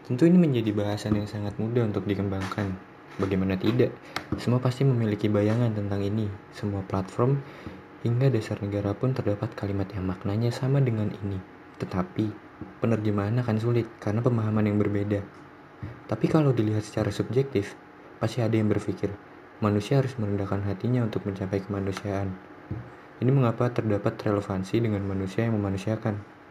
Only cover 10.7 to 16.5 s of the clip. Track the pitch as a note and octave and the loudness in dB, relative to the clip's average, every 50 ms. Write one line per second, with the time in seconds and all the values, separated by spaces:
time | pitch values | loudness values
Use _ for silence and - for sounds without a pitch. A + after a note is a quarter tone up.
10.7 | C3+ C#3+ C3+ B2 A2+ G#2+ G#2+ G2+ F2 - - G2+ G2 F#2+ - - - - - - | 2 4 2 2 2 0 -2 -2 -4 -6 -6 -6 -6 -6 -8 -10 -18 -20 -20 -20
11.7 | - - - F#2 - F#2 F2+ - - - A2 G#2+ G#2 - - - - - - - | -10 -10 -8 -4 -2 -4 -4 -2 -2 -2 -2 -2 -2 -8 -16 -20 -16 -16 -16 -16
12.7 | - - - A2+ A2+ G#2+ G#2+ G#2+ G2+ G2+ G2 G#2 A2+ B2 B2 A#2 G#2+ A2 A2 A#2+ | -8 -2 0 0 0 2 2 0 0 0 0 0 0 0 0 0 0 0 2 2
13.7 | A#2+ A#2+ A2+ - - - - G#2+ G2+ A2 A#2 B2+ A#2+ A2+ A2 G#2+ G#2+ A2 G#2+ G#2+ | 2 0 0 -2 -6 -6 -4 -2 -2 2 2 2 2 2 0 2 2 2 2 4
14.7 | G#2 G#2 G#2 G2+ G2+ G2+ G2+ G2+ G#2 G2 F#2 - - - - - - - - - | 4 4 2 2 2 0 0 2 0 0 0 -4 -14 -20 -20 -20 -20 -20 -20 -20
15.7 | - - - - - - - - - - - F3+ - D#3+ D#3 C#3 | -18 -14 -14 -14 -14 -14 -6 -6 -4 0 0 4 4 6 6 6